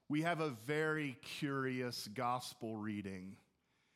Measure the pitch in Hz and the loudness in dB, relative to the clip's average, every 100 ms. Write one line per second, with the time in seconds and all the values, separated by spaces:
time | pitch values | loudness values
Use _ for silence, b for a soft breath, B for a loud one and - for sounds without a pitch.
0 | - 151 170 160 156 113 113 151 156 156 | 0 2 4 4 2 0 0 2 4 2
1 | 143 123 - - 147 139 131 127 123 117 | 0 -4 -10 -2 0 2 2 0 0 -2
2 | 107 104 123 127 - - 113 110 107 104 | -6 0 2 2 -2 -6 -4 -2 0 -2
3 | 98 95 92 98 _ _ b b b | -2 -6 -8 -14 _ _ b b b